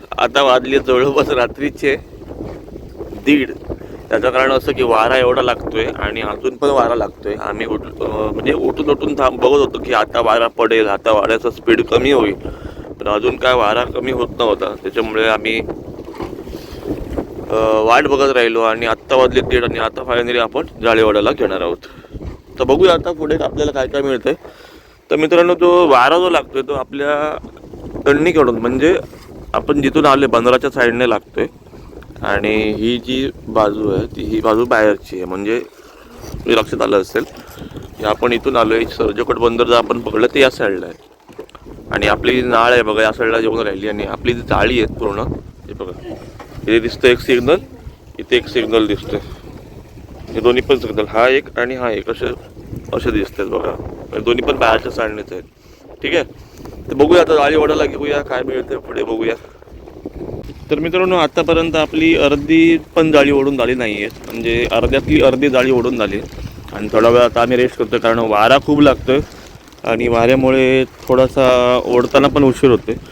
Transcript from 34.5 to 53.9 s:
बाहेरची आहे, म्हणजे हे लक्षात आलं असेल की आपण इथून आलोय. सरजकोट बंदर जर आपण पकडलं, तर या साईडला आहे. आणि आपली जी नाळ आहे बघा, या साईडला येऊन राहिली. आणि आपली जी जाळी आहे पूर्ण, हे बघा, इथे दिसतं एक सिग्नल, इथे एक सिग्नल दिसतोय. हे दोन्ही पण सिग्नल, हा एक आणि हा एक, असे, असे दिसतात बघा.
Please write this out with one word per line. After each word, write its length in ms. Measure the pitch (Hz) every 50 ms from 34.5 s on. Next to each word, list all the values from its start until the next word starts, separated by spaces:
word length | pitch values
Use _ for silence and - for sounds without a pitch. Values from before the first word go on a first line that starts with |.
| 107 113 123
बाहेरची 520 | 120 123 110 107 107 101 - - - -
आहे, 80 | 92 90
म्हणजे 380 | 90 92 95 101 104 113 123 - - - - - - - - - - - - - - - - -
हे 100 | 113 117
लक्षात 260 | 113 107 - 123 117 117
आलं 180 | 110 104 98
असेल 240 | 95 - - 117 - - - - - - - - - - - - - - - -
की 60 | 110
आपण 280 | 107 110 - 123 120 120
इथून 240 | 117 - 139 127
आलोय. 280 | 120 113 110 113 113 117
सरजकोट 540 | 113 - - 117 107 101 117 120 - 120 113
बंदर 280 | 117 117 117 117 120
जर 100 | 117 120
आपण 240 | 117 113 113 120 117
पकडलं, 260 | 113 110 107 107 117
तर 120 | 123 - 143
या 120 | 135 127
साईडला 360 | - - 123 101 95 90 87
आहे. 80 | 85 80 - _ _ _ _ _ - - - - - - - - - - - - -
आणि 160 | 98 98 104
आपली 260 | 104 104 101 - 123 127
जी 100 | 127 123
नाळ 300 | 123 120 113 117 123 123
आहे 100 | 123 113
बघा, 200 | 107 104 107 110
या 100 | 107 110
साईडला 260 | - 117 113 113 117
येऊन 200 | 110 110 110 117
राहिली. 300 | 110 104 98 98 101 107
आणि 160 | 104 104 101
आपली 280 | 98 107 - - 123 120
जी 80 | 120
जाळी 420 | 113 - 107 98 101 117 127 120 107
आहे 120 | - - -
पूर्ण, 200 | 113 104 98 104 120 - - - - - - - -
हे 80 | - -
बघा, 340 | - 101 90 87 - - 349 - - - - - - - - - - -
इथे 180 | 104 110 113
दिसतं 280 | 110 117 - - - 123
एक 100 | 123 113
सिग्नल, 380 | - - 127 123 120 131 170 190 - - - - - - - - - - - -
इथे 180 | - - 123
एक 120 | 123 - -
सिग्नल 380 | - 127 110 110 113 113 110
दिसतोय. 340 | 101 101 95 - - 101 101 - - - - - - - - - - - - - - - - - - - - - -
हे 120 | - 110
दोन्ही 220 | 110 120 123 127 127
पण 160 | - 139 123
सिग्नल, 260 | 120 110 104 107 104 101
हा 200 | 110 110 120 127
एक 300 | 131 143 - - - -
आणि 180 | 120 123 131
हा 140 | 127 123 117
एक, 200 | 107 98 - -
असे, 160 | 113 110 123 117 131 - - - - - - - - - - - -
असे 180 | 131 - 123
दिसतात 360 | 110 104 95 - - - 98
बघा. 240 | 95 104 - - 90 - - - -